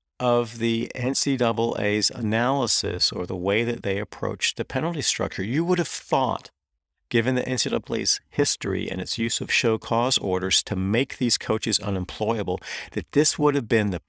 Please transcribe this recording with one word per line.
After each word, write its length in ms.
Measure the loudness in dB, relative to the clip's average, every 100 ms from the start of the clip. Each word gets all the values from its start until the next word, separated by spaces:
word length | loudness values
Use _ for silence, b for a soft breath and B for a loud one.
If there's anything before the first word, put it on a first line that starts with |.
| _ -2
of 380 | 2 2 0 -2
the 340 | 0 0 -2 -4
N 180 | -2
C 240 | 0 0 2
double 400 | 2 2 0 0
A's 300 | 0 2 0
analysis 1040 | -2 0 2 2 0 0 0 -2 0 0
or 160 | -2 -4
the 80 | -2
way 280 | 2 2
that 200 | 0 -2
they 160 | -2 -2
approached 580 | -4 -4 -4 -2 -4 -4
the 80 | -4
penalty 380 | -2 -2 -2
structure. 400 | -2 0 -2 -2
You 200 | -2 0
would 140 | 2 2
have 100 | 0
thought, 640 | -6 0 2 2 -2 -8 _ _ _ _ _ 0
given 280 | 2 2 2
the 120 | 0
N 100 | -2
C 120 | 0
double 260 | -2 -2 -2
A's 240 | 0 -2 _
history 600 | 0 0 0 -2 -2 -4
and 100 | -6
its 180 | -6 -4
use 220 | -2 -2
of 100 | -2
show 260 | 2 2 0
cause 400 | 0 2 2 0
orders 460 | 0 0 2 0
to 120 | 0 -2
make 420 | 2 2 0 -2
these 200 | 0 0
coaches 420 | 0 -2 0 -2
unemployable, 800 | 0 -2 -4 -2 0 0 -2 -4 B B B
that 180 | -8 0
this 260 | 4 4 4
would 180 | 2 2
have 120 | 4
been 240 | 4 4
the 100 | -2